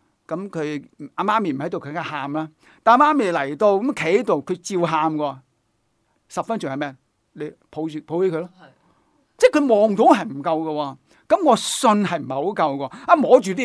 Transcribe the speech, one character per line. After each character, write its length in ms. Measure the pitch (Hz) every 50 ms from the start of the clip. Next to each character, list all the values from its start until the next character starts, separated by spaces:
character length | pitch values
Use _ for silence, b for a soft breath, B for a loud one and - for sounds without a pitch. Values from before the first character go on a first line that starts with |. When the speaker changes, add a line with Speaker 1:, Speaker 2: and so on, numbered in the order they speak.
| _ _ _ _ _
Speaker 1:
噉 220 | - 160 175 196 196
佢 360 | - 160 147 151 151 143 - - _ - 143 - -
阿 80 | - 180
媽 160 | 208 214 226
咪 120 | 202 160
唔 60 | 131 135
喺 100 | 147 175
度， 100 | 185 165
佢 140 | - 139
梗 20 | 151
係 60 | 170
喊 300 | 147 131 151 139 135 143
啦。 160 | 147 156 156 156 _ b b b b b
但 140 | b - 175 254
阿 140 | 294 302
媽 40 | 311
咪 100 | 277 220 180
嚟 240 | 170 147 139 139 151
到， 180 | 143 214 202 196
噉 180 | 196 233 285 -
企 100 | - 160 160 185 240
喺 60 | 240
度， 180 | 220 175 147 139
佢 120 | - 180
照 300 | 175 - - 196 175 170
喊 260 | 156 160 151 156 160 156
喎。 220 | 151 147 139 131 131 _ _ _ _ _ _ _ _ _ _ _ _ _ _ _ _ _ _
十 140 | - 180
分 160 | 156 - 226 -
鐘 120 | - 139
係 40 | 135
咩？ 200 | 143 151 139 135 _ _ _ _ _ _ _
你 200 | - 160 151 151 - _ _ _
抱 180 | - 156 160 160
住， 120 | 151 151 151
抱 160 | - 160 175
起 80 | 190 190
佢 80 | 165 156
咯。 100 | 180 180 _ _
Speaker 2:
係。 60 | 160 139 _ _ _ _ _ _ _ _ _ _ _ _ _
Speaker 1:
即 100 | - 466 494
係 100 | - 302
佢 160 | 294 254 220
望 200 | 202 214 220 196
到 100 | 180 226
係 200 | - 285 202 170 220
唔 140 | 139 139
夠 200 | 139 170 160 160
㗎 80 | 160 156
喎。 240 | 151 151 147 139 131 - _ b b b b b
噉 160 | 311 403 339
我 120 | 277 220
信 340 | - - - - - - 226 208 208 202
係 120 | 170 175 156
唔 60 | 131
係 80 | 123 131
好 60 | 139
夠 340 | 151 196 208 202 165 143 139 139 139 127
㗎？ 280 | - - - 320 349
一 40 | 311
摸 200 | 202 156 247 -
住 100 | 175 196
啲 40 | 180 226